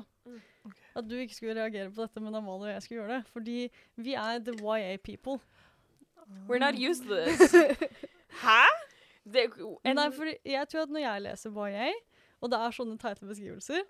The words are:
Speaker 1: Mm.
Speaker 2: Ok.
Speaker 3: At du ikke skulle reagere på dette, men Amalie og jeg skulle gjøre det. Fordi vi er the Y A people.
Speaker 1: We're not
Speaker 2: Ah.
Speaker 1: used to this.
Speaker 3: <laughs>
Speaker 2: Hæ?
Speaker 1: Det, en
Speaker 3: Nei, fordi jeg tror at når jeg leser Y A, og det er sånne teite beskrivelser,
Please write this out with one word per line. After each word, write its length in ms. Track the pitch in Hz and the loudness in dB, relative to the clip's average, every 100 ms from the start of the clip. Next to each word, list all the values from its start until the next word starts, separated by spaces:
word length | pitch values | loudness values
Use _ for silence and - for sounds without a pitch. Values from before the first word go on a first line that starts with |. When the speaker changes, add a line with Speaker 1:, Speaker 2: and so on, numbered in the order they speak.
| 220 _ 247 | -10 _ -20
Speaker 1:
Mm. 120 | 233 - _ 220 | -20 -20 _ -20
Speaker 2:
Ok. 80 | - - - | -20 -16 -12
Speaker 3:
At 80 | 220 | -8
du 40 | 247 | -8
ikke 160 | 247 | -8
skulle 220 | - 226 226 | -10 -8 -4
reagere 320 | 220 208 196 | -4 -4 -10
på 140 | 214 | -8
dette, 180 | 226 226 | -10 -8
men 140 | 214 220 | -8 -8
Amalie 300 | 208 190 208 | -8 -8 -8
og 60 | 196 | -10
jeg 80 | |
skulle 160 | - 233 | -10 -10
gjøre 160 | 208 254 | -6 -6
det. 140 | 220 | -8
Fordi 240 | 240 220 240 247 - - - | -12 -8 -6 -6 -10 -20 -12
vi 180 | 233 | -8
er 240 | 254 214 240 226 | -4 -4 -4 -6
the 80 | 226 | -8
Y 180 | 208 220 | -2 -2
A 160 | 185 190 | -2 -8
people. 420 | - 202 262 269 _ _ - _ _ _ _ _ - 190 202 | -10 -14 -8 -8 _ _ -20 _ _ _ _ _ -20 -18 -2
Speaker 1:
We're 160 | 247 | 2
not 120 | 277 | 2
Speaker 2:
Ah. 80 | 220 262 | 2 -2
Speaker 1:
used 160 | 339 220 | -2 -2
to 80 | |
this. 400 | 190 165 320 - 349 302 277 311 - | -2 0 8 10 10 8 2 -4 -8
Speaker 3:
<laughs> 480 | - _ _ - | -18 _ _ -2
Speaker 2:
Hæ? 160 | 247 226 285 640 - - - _ 208 | 6 10 10 8 -2 -20 -20 _ -2
Speaker 1:
Det, 220 | 247 233 226 202 - | 0 0 -2 -12 -4
en 120 | 254 277 | -2 2
Speaker 3:
Nei, 140 | 294 | 0
fordi 240 | 262 311 - | -2 -8 -8
jeg 240 | - 269 285 | -6 -6 -4
tror 140 | 320 | -4
at 60 | 311 | -4
når 100 | 311 | -4
jeg 220 | 269 202 | -4 -6
leser 280 | 202 202 220 | -8 -10 -12
Y 220 | 208 202 | -8 -8
A, 140 | 202 262 453 _ _ _ - | -4 -4 -6 _ _ _ -12
og 80 | 240 | -4
det 60 | 233 | -2
er 140 | 233 233 | -2 -4
sånne 220 | 233 220 | -8 -6
teite 240 | 233 202 202 | -8 -8 -12
beskrivelser, 560 | 208 202 196 - 320 392 | -14 -14 -14 -4 -4 -4